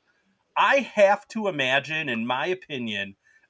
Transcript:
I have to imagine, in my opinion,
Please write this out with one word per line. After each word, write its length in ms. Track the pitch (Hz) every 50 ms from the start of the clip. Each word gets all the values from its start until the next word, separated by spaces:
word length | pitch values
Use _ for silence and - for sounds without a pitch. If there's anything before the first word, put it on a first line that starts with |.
| _ _ _ _ _ _ _ _ _ _ -
I 200 | 147 180 208 269 277 233 - -
have 320 | 214 202 196 202 196 - -
to 200 | - 226 214 196
imagine, 600 | 170 147 135 127 131 139 131 135 160 156 160 139
in 180 | 120 113 113
my 200 | 120 127 131 151
opinion, 720 | 180 185 185 - - 151 127 120 113 104 101 98 98 98 _ _ _ _ _ _ _